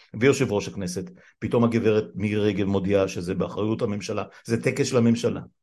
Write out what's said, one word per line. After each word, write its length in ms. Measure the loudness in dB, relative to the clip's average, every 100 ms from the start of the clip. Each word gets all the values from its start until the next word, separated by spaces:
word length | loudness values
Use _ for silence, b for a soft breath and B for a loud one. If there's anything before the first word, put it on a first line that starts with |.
| b 0
ויושב 320 | 2 4 2
ראש 160 | 0 -4
הכנסת. 420 | -6 -8 -6 -10 -14 b b
פתאום 260 | -2 2
הגברת 400 | 4 4 2 2 0
מירי 260 | -4 -2 0
רגב 260 | 0 0 0
מודיעה 420 | 0 2 2 2
שזה 260 | -2 -4
באחריות 480 | -4 -4 -4 -2 -2
הממשלה, 420 | -4 -4 -6 -8 -8 B
זה 180 | -6 -2
טקס 240 | 0 0 0
של 100 | 4
הממשלה. 440 | 4 4 0 -4 -10 _